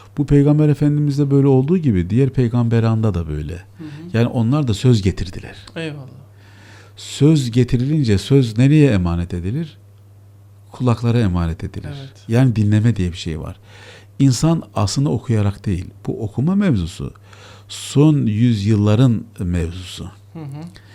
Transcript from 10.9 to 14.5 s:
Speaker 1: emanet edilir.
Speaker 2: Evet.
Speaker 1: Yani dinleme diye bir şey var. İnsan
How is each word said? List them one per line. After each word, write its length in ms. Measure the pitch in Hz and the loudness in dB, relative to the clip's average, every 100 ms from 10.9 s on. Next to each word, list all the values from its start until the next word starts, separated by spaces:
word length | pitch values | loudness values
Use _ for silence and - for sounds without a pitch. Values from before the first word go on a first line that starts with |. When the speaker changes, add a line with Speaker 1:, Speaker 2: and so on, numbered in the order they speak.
| 113 117 120 | 0 0 2
Speaker 1:
emanet 440 | 104 87 82 82 | 2 0 -2 -4
edilir. 300 | - - 147 143 | -8 -10 -12 -14
Speaker 2:
Evet. 240 | 135 - - | -16 -18 -4
Speaker 1:
Yani 280 | 117 135 107 | 2 2 2
dinleme 400 | 104 104 117 104 | 2 2 2 0
diye 160 | 90 | -2
bir 60 | 85 | -4
şey 220 | - 78 | -8 -8
var. 200 | 73 85 - - - - - - | -10 -14 -20 -20 -20 -20 -16 0
İnsan 440 | 139 120 156 | 2 2 2